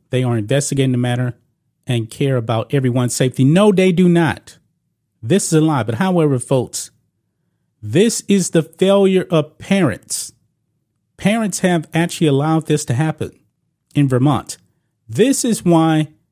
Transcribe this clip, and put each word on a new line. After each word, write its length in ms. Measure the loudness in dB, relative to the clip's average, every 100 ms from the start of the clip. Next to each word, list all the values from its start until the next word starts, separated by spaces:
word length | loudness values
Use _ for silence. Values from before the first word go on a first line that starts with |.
| -6
they 120 | -4
are 140 | -2 -2
investigating 540 | -2 -2 -2 -2 0
the 60 | 0
matter 360 | -2 -2 -4 -8 _ _ _ _
and 260 | -4 -4 -4
care 260 | -4 -2 -2
about 360 | -2 -4 -2
everyone's 440 | -2 0 0 -2 0
safety." 260 | -2 2
No, 300 | 2 4 4
they 180 | 4 2
do 180 | 4 4
not. 500 | 4 2 -2 -10 -20 _ _ _ _ _ _
This 260 | -2 -2 2
is 80 |
a 80 | 0
lie. 200 | 2 0
But 140 | -2 -2
however, 420 | 0 0 0 0
folks, 540 | -2 -2 -2 -10 -14 _ _ _ _ _ _ _ _ _
this 400 | -4 2 2 0 0
is 220 | 0 2
the 120 | -2
failure 640 | -2 -2 2 2 2 2 0
of 280 | -2 -2 -8
parents. 760 | -2 0 0 -2 -10 -12 -12 _ _ _ _ _ _ _ _ -4
Parents 440 | -2 0 -2 -2
have 280 | 0 0 -2
actually 360 | -2 -2 0 0
allowed 380 | 2 0 0 0
this 180 | -2
to 100 | -2
happen 380 | -2 -2 -4 -10 _ _ _ _ _ _
in 120 | -2 0
Vermont. 520 | 2 0 0 -6 -18 _ _ _ _ -8
This 340 | 0 0 2
is 220 | -2 -2
why 440 | 2 2 2 0 -2 _ _